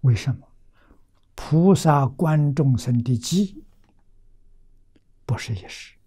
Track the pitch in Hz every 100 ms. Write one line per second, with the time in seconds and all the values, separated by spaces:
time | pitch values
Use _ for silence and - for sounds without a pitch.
0 | 131 113 - - - _ - _ _ _
1 | _ _ _ - - 156 180 185 160 143
2 | 135 - 170 156 147 139 139 123 - 120
3 | 120 123 - 175 202 - - _ _ _
4 | _ _ _ _ _ _ _ _ _ _
5 | _ _ - 110 - 101 - - - _